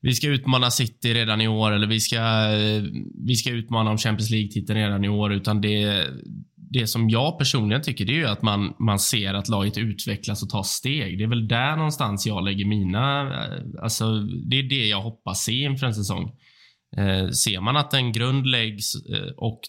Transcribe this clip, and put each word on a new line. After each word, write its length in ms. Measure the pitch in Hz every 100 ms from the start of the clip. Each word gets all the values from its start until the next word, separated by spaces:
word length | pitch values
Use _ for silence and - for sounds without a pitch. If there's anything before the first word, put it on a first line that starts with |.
vi 120 | 127
ska 140 | 120 151
utmana 440 | 135 135 127 123
City 420 | - 113 - 120
redan 280 | 117 113 107
i 60 | 110
år, 240 | 110 107
eller 160 | 104 107
vi 120 | 110
ska, 160 | - 117 113 110 107
eh, 320 | 107 107 107 101 - 50 - 117
vi 100 | 117
ska 140 | 127
utmana 420 | 120 113 113 107
om 60 | 107
Champions 320 | 117 104 110
League-titeln 500 | 110 101 104 95 107
redan 260 | 104 101 101
i 40 |
år, 240 | 104 104
utan 280 | 101 101 107
det, 480 | 104 104 104 101 71 65 - - - - -
det 160 | 127 110
som 220 | 117 113
jag 300 | 113 143 165
personligen 420 | 131 135 104 123
tycker, 220 | 156 - 98
det 60 |
är 60 | 147
ju 100 | 143
att 140 | 104
man, 320 | 110 101 98 -
man 200 | 113 98
ser 340 | - 113 98
att 140 | 98 101
laget 300 | 104 98 104
utvecklas 680 | 113 98 - 104 - 104
och 60 | 101
tar 140 | 107
steg. 540 | 98 - 127 147 98 87
Det 60 |
är 40 | 110
väl 200 | 120 110
där 280 | 117 131 156
någonstans 500 | 156 147 120 101 117
jag 180 | 101
lägger 220 | 98 98 98
mina, 560 | 107 92 98 135 139
eh, 400 | 139 62 53 - - -
alltså, 380 | 113 - 110 110
det 380 | 104 - - 131
är 100 | 135
det 180 | 139 110
jag 140 | 101
hoppas 420 | 113 - - 95
se 200 | - 120
inför 240 | 143 135 131
en 80 | 107
säsong. 360 | 98 92 98 - _ _ - _ _ -
Eh, 320 | 98 95 92
ser 320 | - - 95
man 160 | 104 143
att 160 | 143
en 180 | 139 123
grund 360 | 110 123 135 131
läggs, 480 | 127 110 104 110 -
eh, 360 | - 104 95 -
och 220 | 117 110